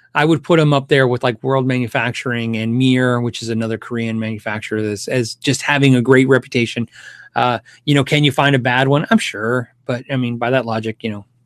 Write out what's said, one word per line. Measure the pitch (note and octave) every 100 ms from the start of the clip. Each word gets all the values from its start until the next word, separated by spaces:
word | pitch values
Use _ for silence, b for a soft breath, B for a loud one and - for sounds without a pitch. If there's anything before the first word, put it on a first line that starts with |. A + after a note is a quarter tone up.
| b D#3
I |
would | D3+ D#3+
put | - E3+
'em | D3+
up | C#3+ C3
there | C#3 C3
with, | B2
like, | C3 A2+
World | C3 C3+ C3
Manufacturing | B2+ A#2+ C3+ A#2 B2 C3 A#2 A2+ A2+
and | A2+
Mir, | A#2+ C3 B2+ B2+ B2
which | A#2+ -
is | A2+
another | A2+ A2+ A2
Korean | - A#2+ A2+ A2
manufacturer, | A2 G#2+ A2+ G#2+ - G#2+
as, | G#2+ G#2 -
as | B2+ A2+ -
just | - B2+
having | - C#3+ C#3 B2+
a |
great | A#2+ C3 C3
reputation. | C3 - B2 A#2 - A2+ B B B B -
Uh, | B2 A#2 B B
you | - C#3+
know, | C3+
can | D3
you | D3
find | C3 C#3+ C#3
a |
bad | B2 B2 C3+
one? | C#3+ -
I'm | A3+
sure. | - G2+ A2 B2+ A#2 _ -
But, | B2 -
I | C3+
mean, | A#2+ A#2
by | A#2+
that | C3 A#2
logic, | A2+ A2 G#2+
you | A2+
know, | G#2 G2+ _